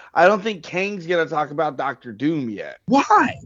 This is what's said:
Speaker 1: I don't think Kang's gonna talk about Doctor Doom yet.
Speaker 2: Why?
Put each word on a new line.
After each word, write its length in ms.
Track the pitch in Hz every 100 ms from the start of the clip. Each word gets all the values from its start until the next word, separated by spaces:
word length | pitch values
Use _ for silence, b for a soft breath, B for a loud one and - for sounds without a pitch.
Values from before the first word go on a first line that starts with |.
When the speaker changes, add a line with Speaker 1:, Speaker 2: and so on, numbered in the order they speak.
| B
Speaker 1:
I 120 | - 180
don't 160 | 214
think 200 | 220 190
Kang's 420 | - 175 196 202 165
gonna 200 | 175 156
talk 240 | 156 147
about 260 | 147 151 139
Doctor 360 | 135 127 123
Doom 360 | 104 143 160 120
yet. 280 | 98 73 - -
Speaker 2:
Why? 180 | 269 - 427 277 -